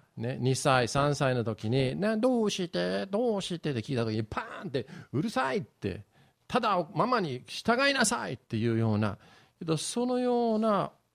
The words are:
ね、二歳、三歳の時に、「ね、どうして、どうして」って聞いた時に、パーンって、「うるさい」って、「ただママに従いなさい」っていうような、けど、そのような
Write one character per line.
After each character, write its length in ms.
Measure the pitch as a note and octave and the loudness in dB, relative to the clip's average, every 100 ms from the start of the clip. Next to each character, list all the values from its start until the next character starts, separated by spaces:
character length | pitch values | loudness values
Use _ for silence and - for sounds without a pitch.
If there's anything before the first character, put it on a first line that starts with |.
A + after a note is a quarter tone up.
| _ - | _ -8
ね、 200 | A#2 - | -6 -2
二 140 | B2+ | 0
歳、 320 | C3 D3 C3 A#2 | 0 2 2 2
三 280 | C#3 C#3+ | 2 0
歳 200 | C#3+ C3+ | 2 0
の 100 | B2+ | 0
時 260 | A2+ G#2 A2 | -2 -4 0
に、 260 | C3+ C3 D3+ | 2 0 0
「ね、 180 | G#3 A3 | -2 0
ど 260 | B3+ A#3+ | 2 2
う 80 | G#3 | 0
し 180 | - F3 | -2 -4
て、 380 | F3+ F3+ G3 G3 | -2 -2 -2 -2
ど 300 | G3+ B3 G3+ | -2 0 -2
う 60 | |
し 160 | - E3+ | -4 -4
て」 120 | D#3 | -2
っ 20 | |
て 60 | A#2+ | -2
聞 140 | - | -2
い 20 | B2+ | -2
た 80 | |
時 120 | A2+ A2 | 0 -2
に、 80 | |
パ 180 | A2+ - - - | -2 -6 -8 -10
ー 40 | F3+ | -6
ン 20 | |
っ 20 | |
て、 160 | B2+ - D3+ - | -6 -6 -14 -6
「う 100 | B2 | -2
る 80 | A3 | -2
さ 240 | C4 C4 | -2 0
い」 40 | A#3 | -2
っ 40 | |
て、 420 | B2 _ G2 F2+ - _ _ _ _ | -4 _ -6 -6 -12 _ _ _ _
「た 140 | B3 | -2
だ 260 | A3+ F3+ D#3+ | 2 0 0
マ 120 | D#3 A3 | 0 2
マ 140 | B3 | 2
に 220 | E3 C3 - | 0 -4 -8
従 440 | - - A#3+ C#4 | -6 0 4 4
い 40 | |
な 100 | C4+ | 4
さ 240 | A3 A#3+ F#2 | 2 0 -4
い」 60 | |
っ 20 | - | -8
て 200 | _ A2+ | _ 0
い 160 | A#2 | 2
う 60 | A2+ | 4
よ 160 | A2+ | 4
う 40 | G#2 | 4
な、 180 | G#2+ G2 - - _ _ | 2 -2 -14 -20 _ _
け 60 | |
ど、 120 | E3 D#3 | -2 -2
そ 280 | - A#3+ | -2 -2
の 140 | B3 B3 | 0 0
よ 380 | B3 A#3+ A#3 G#3+ | 2 2 2 2
う 20 | |
な 340 | A3 G3 D3 - _ | 2 2 0 -6 _